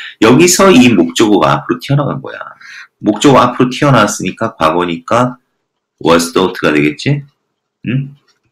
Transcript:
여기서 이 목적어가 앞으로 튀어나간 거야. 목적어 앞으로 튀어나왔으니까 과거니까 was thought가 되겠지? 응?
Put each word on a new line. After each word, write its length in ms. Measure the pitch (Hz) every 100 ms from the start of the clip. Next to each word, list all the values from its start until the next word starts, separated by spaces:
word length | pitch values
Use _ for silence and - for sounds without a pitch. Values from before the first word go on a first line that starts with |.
| - -
여기서 480 | 110 131 175 - 196
이 200 | - 120
목적어가 600 | 104 85 - 110 98 71
앞으로 260 | 71 - -
튀어나간 420 | - 143 139 73
거야. 160 | - - - - - - - _
목적어 400 | - 104 147 135
앞으로 320 | 123 - 127
튀어나왔으니까 840 | - 147 123 104 - 92 - 113 -
과거니까 840 | 80 85 87 85 - 113 127 - _ _ _ _ _ - 71
was 260 | 85 85
thought가 420 | 90 92 - 82
되겠지? 500 | 76 73 73 - 147 - _ _ _ _ _ -
응? 280 | 131 143 - _ _ _